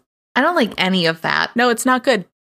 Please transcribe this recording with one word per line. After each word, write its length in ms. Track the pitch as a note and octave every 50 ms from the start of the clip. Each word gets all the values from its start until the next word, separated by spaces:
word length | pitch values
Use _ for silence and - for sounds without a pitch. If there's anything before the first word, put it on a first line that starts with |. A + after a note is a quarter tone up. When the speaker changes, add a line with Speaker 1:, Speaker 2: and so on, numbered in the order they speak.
| _ _ _ _ _ _ _
Speaker 1:
I 60 | A#3+
don't 140 | C4+ E4 F4
like 180 | E4 B3 F#3 -
any 300 | - F3+ F#3 F#3+ F#3 E3
of 160 | D#3+ E3 -
that. 340 | - - C#2+ D#2 - - -
Speaker 2:
No, 140 | A#3 B3 B3
it's 160 | A#3 A3+ -
not 180 | C4 B3+ B3+ B3+
good. 220 | C#4 A#3+ G3 F3 - _ _ _ _